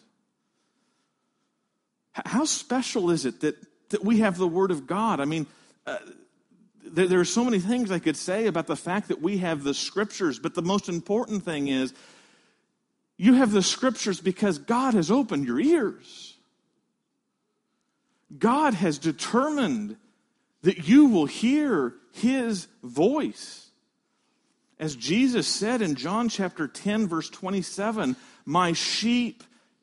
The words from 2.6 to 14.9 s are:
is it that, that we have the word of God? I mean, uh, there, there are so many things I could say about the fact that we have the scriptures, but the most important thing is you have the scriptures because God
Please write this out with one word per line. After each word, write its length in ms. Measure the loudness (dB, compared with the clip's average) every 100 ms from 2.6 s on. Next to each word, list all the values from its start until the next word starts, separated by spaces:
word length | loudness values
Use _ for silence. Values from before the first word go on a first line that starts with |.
| -2 -4 -2 0 2
is 160 | 2 -2
it 140 | -2
that, 160 | -4 -4 -12 _ -6
that 140 | -2
we 160 | 2 4
have 180 | 4 2
the 80 | 0
word 240 | 2 0
of 160 | 0 -4
God? 340 | -2 0 0
I 40 |
mean, 220 | -2 -2 -6 _ _ _ -12
uh, 120 | -12 -12 -20 _ _ _ _ _ _
there, 240 | -6 0 2
there 120 | 4
are 60 | 2
so 180 | 2
many 140 | 2 0
things 320 | 0 0 0
I 80 | -2
could 180 | -2 -2
say 300 | -2 -2 0
about 200 | -2 -4
the 100 | -6
fact 320 | -4 -4 -4
that 120 | -4
we 180 | -2 -2
have 240 | -2 -2
the 100 | -4
scriptures, 640 | -4 -4 -4 -4 -2 -4 -2
but 160 | -6
the 80 | -4
most 260 | -2 -2 -2
important 560 | -6 -2 -4 -2 -6
thing 240 | -4 -4 -2
is 240 | -2 -2 -6 -20 -20 _ _ _ _ _ _ _ _ _ 2
you 160 | 6
have 160 | 6 6
the 120 | 4
scriptures 580 | 0 0 -2 -2 -4 -2
because 380 | -2 0 0 -2
God 360 | -2 0 2